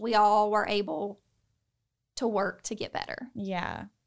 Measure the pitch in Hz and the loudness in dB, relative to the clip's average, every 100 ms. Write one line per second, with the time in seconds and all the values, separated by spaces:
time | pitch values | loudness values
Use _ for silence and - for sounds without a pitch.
0 | 226 214 208 214 208 214 - 208 202 - | 2 4 6 6 4 2 2 -2 -2 -4
1 | 202 - _ _ _ _ _ _ _ _ | -6 -8 _ _ _ _ _ _ _ _
2 | _ - 233 208 196 - - 208 220 - | _ -4 -2 0 -2 -4 -10 -8 -8 -6
3 | - - 247 - 190 180 - 87 202 _ | -8 -10 -10 -8 -6 -4 -4 -8 -12 _